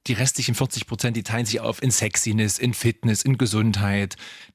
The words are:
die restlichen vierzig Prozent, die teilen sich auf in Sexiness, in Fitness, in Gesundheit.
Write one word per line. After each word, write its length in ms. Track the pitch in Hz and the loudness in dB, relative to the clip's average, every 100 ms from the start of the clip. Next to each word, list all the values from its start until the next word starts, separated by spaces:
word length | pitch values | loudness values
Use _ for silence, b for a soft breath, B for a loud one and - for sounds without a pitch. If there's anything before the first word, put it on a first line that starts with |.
| - | -4
die 60 | |
restlichen 400 | 110 131 - 120 113 | 0 0 0 -2 0
vierzig 300 | 131 117 - | 0 -2 -8
Prozent, 300 | 117 123 113 | -2 -2 -2
die 60 | |
teilen 240 | 101 113 107 | -2 -2 -2
sich 140 | 120 | -2
auf 200 | 113 - | -2 -2
in 80 | 131 | 0
Sexiness, 680 | - 107 - 113 110 107 - | 2 0 0 0 2 2 0
in 160 | 123 | -2
Fitness, 480 | 120 120 - 127 107 | 2 0 2 0 2
in 160 | 135 123 | 2 2
Gesundheit. 800 | 120 107 110 101 101 101 98 - B B B | 2 2 2 2 2 0 -2 -6 B B B